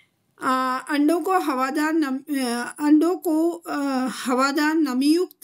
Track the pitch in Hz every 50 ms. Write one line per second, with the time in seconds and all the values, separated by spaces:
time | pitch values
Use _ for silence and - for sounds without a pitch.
0 | _ _ _ _ _ _ _ - 277 269 262 262 254 254 254 254 - - 302 285
1 | 294 302 339 349 311 381 370 359 302 302 262 254 262 269 294 311 302 311 320 330
2 | 294 269 262 269 - - 294 269 262 240 233 240 240 - - - 294 294 302 302
3 | 320 339 370 - - 349 311 311 330 339 330 - - - 294 285 277 277 262 254
4 | 262 240 - - - 233 254 247 269 277 277 320 302 302 320 330 302 262 247 254
5 | 277 294 320 349 359 - - -